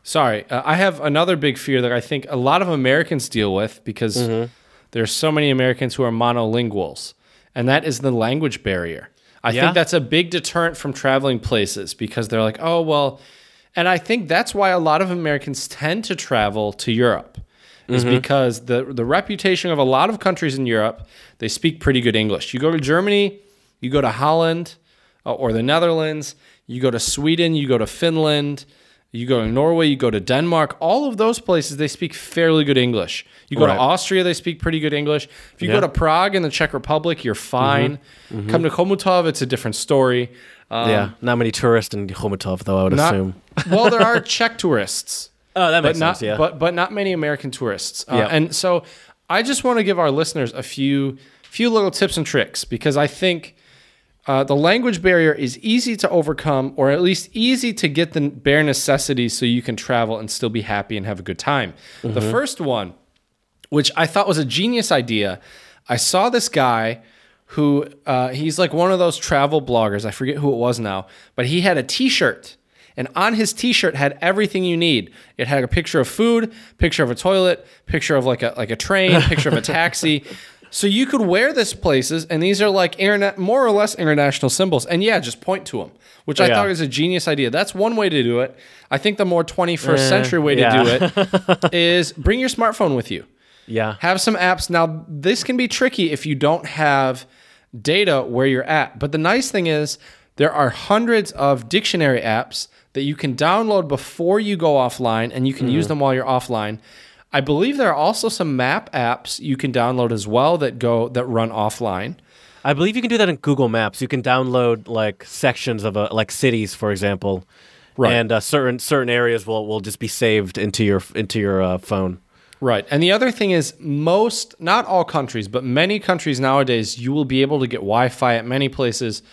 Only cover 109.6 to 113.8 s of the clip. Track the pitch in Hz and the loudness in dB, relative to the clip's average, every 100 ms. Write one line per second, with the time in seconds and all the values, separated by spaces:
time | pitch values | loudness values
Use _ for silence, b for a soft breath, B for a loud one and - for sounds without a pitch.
109.6 | 139 123 120 127 120 113 104 117 143 170 | -2 0 0 0 0 -2 0 2 2 2
110.6 | 135 120 120 117 120 123 127 113 113 110 | -2 -2 0 0 0 -2 -2 -2 -2 -2
111.6 | 107 - 113 92 110 180 b b b b | -2 -2 -4 -4 -6 -10 b b b b
112.6 | 135 143 185 233 233 233 196 107 147 139 | -2 0 0 0 0 2 2 0 0 2
113.6 | 123 113 | 2 2